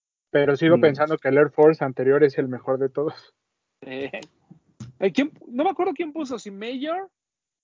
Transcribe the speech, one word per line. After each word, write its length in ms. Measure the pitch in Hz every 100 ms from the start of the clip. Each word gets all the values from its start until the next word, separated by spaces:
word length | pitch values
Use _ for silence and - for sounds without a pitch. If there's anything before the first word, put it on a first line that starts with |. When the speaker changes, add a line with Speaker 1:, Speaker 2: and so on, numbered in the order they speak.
| _ _ _
Speaker 1:
Pero 240 | 147 143 139
sigo 220 | 160 170
Speaker 2:
Mm. 40 |
Speaker 1:
pensando 360 | 156 139 151 156
que 100 | 135
el 100 | 139
Air 140 | 147
Force 320 | - 151 160
anterior 400 | 139 127 131 143
es 140 | 147 143
el 100 | 135
mejor 320 | 123 - 131
de 100 | 135
todos. 440 | 143 156 - - _ _ _ _ _
Speaker 3:
Eh, 280 | 135 131 139 208 - _ _ - _ - - -
eh, 120 | 190
¿quién 180 | - 294
pu-, 140 | - -
no 140 | 240 339
me 40 |
acuerdo 220 | - 359
quién 200 | 294 330
puso, 260 | 302 269 -
si 100 | 208
Major, 600 | 196 220 262 302 349 392 _ _ _ _ _